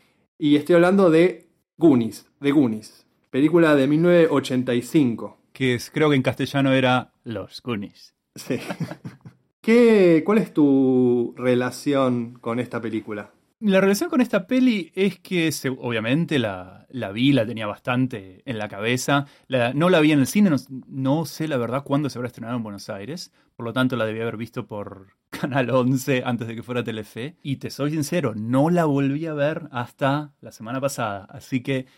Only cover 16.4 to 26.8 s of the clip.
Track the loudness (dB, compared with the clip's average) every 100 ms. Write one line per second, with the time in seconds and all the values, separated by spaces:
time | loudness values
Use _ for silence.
16.4 | -2 -6 -14 -20 _ -10 -6 0 2 4
17.4 | 0 -4 -8 -6 -4 -2 -2 -6 -14 -16
18.4 | -10 -8 -8 -6 -2 -2 0 -2 -2 _
19.4 | -4 -2 0 0 2 4 4 4 2 2
20.4 | 2 2 -4 -16 -14 -6 -2 -2 -4 -8
21.4 | -4 -4 -4 -6 -4 -4 -4 -6 -10 -10
22.4 | -8 -8 -8 -12 -12 -12 -12 -14 -16 _
23.4 | _ -12 -6 0 0 0 -4 -4 -6 -8
24.4 | -10 -12 -12 -12 -14 -16 -20 _ _ -10
25.4 | -4 -2 0 2 2 0 -2 -4 -2 -6
26.4 | -6 -10 -8 -6